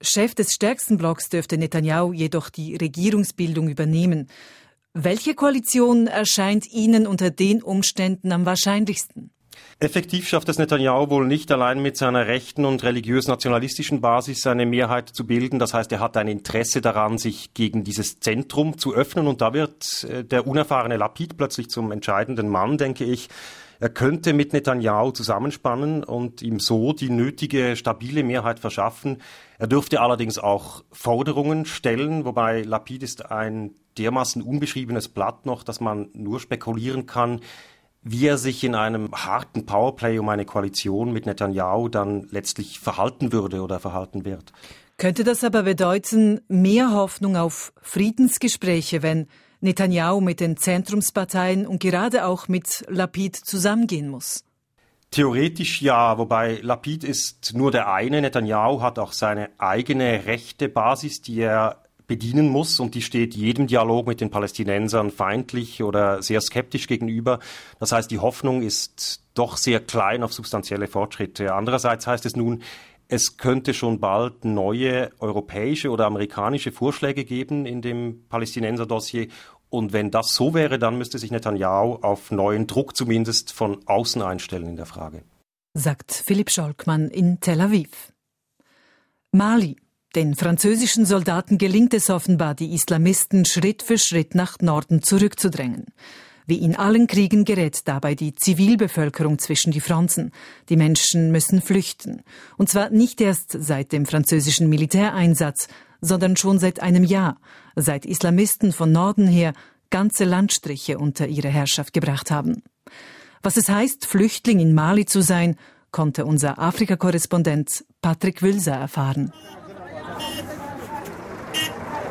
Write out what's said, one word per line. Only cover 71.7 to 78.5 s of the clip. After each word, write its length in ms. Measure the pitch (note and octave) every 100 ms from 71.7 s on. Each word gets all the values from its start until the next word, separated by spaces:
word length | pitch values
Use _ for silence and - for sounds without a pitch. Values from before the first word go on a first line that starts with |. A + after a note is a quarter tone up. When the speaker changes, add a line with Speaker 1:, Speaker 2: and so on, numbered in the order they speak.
| B2+ A#2+ A#2 A#2
Speaker 2:
heißt 180 | A#2+
es 100 | A#2
nun, 280 | A#2+ A#2 A#2 - - - _ -
es 280 | B2 - -
könnte 340 | B2+ C3 C3
schon 280 | B2 A#2+ A2
bald 440 | G#2+ G2+ A#2+ -
neue 640 | A2+ G#2 G2 A#2 C3 B2+ A#2+ -
europäische 720 | G#2+ G2+ G2+ G2 A#2+ D3+ C#3+
oder 140 | A2+
amerikanische 680 | G#2+ G2+ G#2 - G#2 C#3 A#2+
Vorschläge 520 | - B2+ C#3 C#3 C3+
geben 400 | B2+ B2 C3 D3
in 160 | C3+ B2
dem 440 | A#2+ A#2+ A#2+ A#2 _
Palästinenser-Dossier. 1000 | A#2 A2+